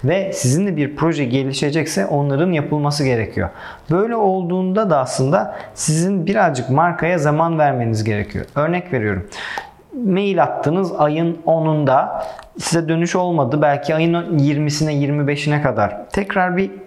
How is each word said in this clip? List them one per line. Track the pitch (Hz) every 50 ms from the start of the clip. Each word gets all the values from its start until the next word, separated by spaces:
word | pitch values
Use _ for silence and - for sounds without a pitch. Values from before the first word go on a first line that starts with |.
| -
ve | 127 170 196 190 -
sizinle | - - - 127 131 160 202 202 175
bir | 147 147 - -
proje | - 151 165 165 147 143
gelişecekse | 120 117 139 135 131 131 - - 147 143 160 151 - - 190 196
onların | - 156 143 143 143 139 135 170 185
yapılması | 175 151 143 147 151 151 147 147 143 - 147
gerekiyor. | 131 123 113 107 98 - - 95 95 - - - - - - - -
Böyle | 156 175 208 226 240
olduğunda | 226 208 196 190 190 185 170 175 185 185 185 185 214 220 196
da | 156 139
aslında | 131 127 - - 131 135 160 202 214 - - - - - -
sizin | - - - 156 156 170 190 202 190 160
birazcık | 160 202 220 196 170 147 127 120 123
markaya | 131 143 165 175 165 - - 165 180 175
zaman | 143 151 147 151 165 170 165 156
vermeniz | 151 143 135 127 117 113 110 107 107
gerekiyor. | 110 107 104 101 - - - - - -
Örnek | 143 147 160 175 180 175 -
veriyorum. | 139 127 107 104 101 92 92 - - - - - - - - - - - - _ - 277 247
Mail | 196 180 185 202 202 190 170
attınız | 147 - - - - 147 160 190 196 175 - -
ayın | 151 147 151 160 165 170 165 165 -
onunda, | - 165 165 160 156 156 151 147 135 131 139 160 - - - - - - - - - - -
size | - - - 175 160 151
dönüş | 165 165 170 170 -
olmadı. | 185 180 180 175 160 139 120 139 151
Belki | 151 147 139 139 - - 160
ayın | 160 165 165 170 170 170 - 180 151
yirmisine, | 139 143 147 143 151 147 147 - 156 156 147
yirmi | 143 143 143 147 147 147
beşine | 139 143 143 - 151 147 147
kadar | 147 139 117 - - - - - - -
tekrar | - 196 202 196 - 196 180 180 180
bir | 180 196 190 196 - -